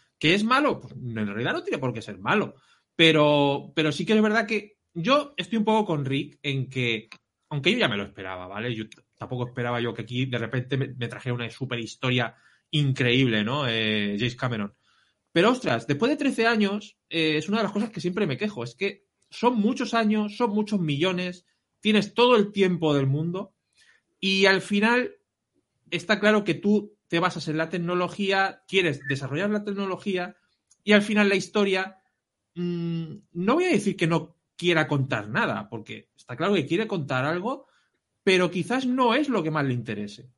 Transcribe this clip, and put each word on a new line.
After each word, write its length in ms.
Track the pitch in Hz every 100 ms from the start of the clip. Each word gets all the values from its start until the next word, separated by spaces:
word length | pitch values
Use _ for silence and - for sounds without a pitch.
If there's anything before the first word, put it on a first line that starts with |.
| _ -
¿Que 160 | 151
es 100 | 196 220
malo? 340 | 262 294 143
Pues 140 | -
en 340 | - 123 113 104
realidad 240 | 104 143
no 80 | 311
tiene 140 | 403 202
por 160 | 131
qué 80 | 110
ser 160 | 104 101
malo. 380 | 104 208 127 - _ _ _ -
Pero, 800 | 165 156 147 147 143 143 - -
pero 160 | 156
sí 140 | 143 165
que 80 |
es 80 | 220
verdad 260 | 214 220 214
que 300 | 214 - _ _
yo 400 | 170 175 285 302 -
estoy 220 | 175 226
un 80 | 208
poco 200 | 220 208
con 200 | 151 131
Rick 340 | 139 143 -
en 280 | 143 135 127
que, 400 | 131 123 110 - - _ _ -
aunque 240 | 147 151
yo 40 | 247
ya 100 | 175
me 80 | 101
lo 60 |
esperaba, 440 | 98 - 95 92 92
¿vale? 260 | 101 120
Yo 140 | 110 110
t-, 120 | - _ -
tampoco 280 | - 123 123
esperaba 340 | 127 120 120
yo 120 | 120
que 100 | 110
aquí 220 | 107 123 131
de 120 | 120
repente 400 | 113 131 127 135
me, 100 | 139
me 200 | 123 120
trajera 260 | 120 127 120
una 140 | 117
super 280 | - 131 120
historia 560 | 110 - 131 123 113 - _ _ _
increíble, 720 | 156 143 131 123 127 131 110
¿no? 240 | 104 143 131
Eh, 480 | 113 110 107 101 101
James 180 | 123 -
Cameron. 360 | 127 113 101 _ _ _ _ _ _
Pero, 160 | 165 202
ostras, 340 | 254 185 117 -
después 240 | 139 240
de 40 | 294
trece 300 | 285 233 226
años, 500 | 233 196 208 - _ -
eh, 280 | 165 156 151
es 120 | 156
una 80 | 226
de 60 |
las 80 | 202
cosas 160 | 202 220
que 100 | -
siempre 240 | 175 185 185
me 100 | 131
quejo, 260 | 208 202
es 120 | 123 -
que 280 | 202 - _ _ _
son 260 | - 240 247
muchos 360 | 208 269 262
años, 440 | 233 220 214 208 -
son 140 | 240
muchos 280 | 208 214 208
millones, 640 | 160 139 180 180 180 180 _ _ _ _
tienes 320 | 208 214 208
todo 220 | - 247 233
el 140 | 202
tiempo 420 | 196 190 175 156
del 140 | 143 135
mundo 460 | 143 165 180 208 _ _ _ _ _ _ _
y 260 | 190 190 190
al 160 | 190
final 540 | - 202 220 247 254 - _ _ _ _ _ _ -
está 280 | 170 - 208
claro 240 | 208 214
que 100 | 208
tú 420 | 151 202 208 202 _ -
te 120 | 165
basas 280 | 180 175 151
en 100 | 151
la 120 | 160
tecnología, 920 | 180 170 180 180 190 196 196 190 - -
quieres 340 | 190 180 135 -
desarrollar 400 | 135 135 147 202
la 140 | 214
tecnología 720 | 208 196 196 185 208 180 180 - _ _ _ _
y 100 | 202
al 80 | 208
final 280 | 208 214 202
la 60 | 196
historia, 600 | 190 214 202 185 190 - _ _ _ _ _ 175
mm, 580 | 175 175 170 165 160 - _
no 220 | 170 190 294
voy 100 | 359
a 60 |
decir 240 | 285 208 -
que 120 | 165
no 300 | 165 160 _ _ -
quiera 320 | 175 160 156
contar 420 | 143 131 120 104
nada, 380 | 147 208 104 104
porque 400 | 117 104 107 - _
está 200 | - 127
claro 180 | 180
que 120 | 202 135
quiere 200 | 170 220
contar 380 | 196 131 131 139
algo, 400 | 175 208 269 - _ _ _ _ _
pero 260 | - 185 180
quizás 360 | 180 - 247 254
no 300 | 254 247 240
es 140 | 285
lo 140 | 220
que 80 | 160
más 140 | 156 139
le 80 |
interese. 560 | 123 110 104 104 - -